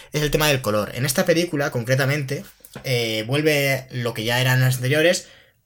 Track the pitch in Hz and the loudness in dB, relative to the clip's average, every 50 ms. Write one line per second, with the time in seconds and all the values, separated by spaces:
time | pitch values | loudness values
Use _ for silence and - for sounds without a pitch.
0 | - - - 147 151 147 143 - 151 151 143 131 131 107 104 107 101 - - - | -14 -8 -6 -4 -2 0 0 2 2 2 2 0 0 0 0 0 -2 -2 -4 -4
1 | 123 131 - - 185 180 170 160 175 175 - 143 143 151 - 127 113 113 131 131 | -4 -2 0 0 2 2 2 2 0 0 -2 -2 -2 -2 -4 -4 -2 0 0 0
2 | 143 131 135 151 143 127 139 120 - - - _ - - - - - 139 127 120 | 2 0 0 -2 -2 -4 -6 -8 -10 -12 -20 _ -20 -20 -18 -10 -4 -2 -2 0
3 | 117 113 110 110 110 110 131 147 151 156 151 143 139 139 139 127 - - - 127 | 0 0 -2 -2 -2 -2 -2 0 2 2 2 2 2 2 0 -2 -4 -6 -8 -6
4 | 120 120 110 - 107 113 120 123 127 131 127 127 131 131 127 123 123 127 143 151 | -4 -4 -4 -4 -2 0 0 2 2 2 2 4 4 2 2 0 0 0 2 4
5 | 160 170 185 - - - - - _ _ _ _ _ | 4 4 2 0 -2 -12 -20 -20 _ _ _ _ _